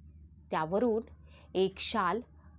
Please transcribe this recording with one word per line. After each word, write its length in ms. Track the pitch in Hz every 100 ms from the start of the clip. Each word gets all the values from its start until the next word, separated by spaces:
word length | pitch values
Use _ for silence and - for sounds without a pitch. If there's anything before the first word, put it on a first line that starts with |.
| - - - - -
त्यावरून 520 | 175 160 196 247 220 - - - - -
एक 240 | 180 190 190
शाल 420 | - 226 180 214 - - -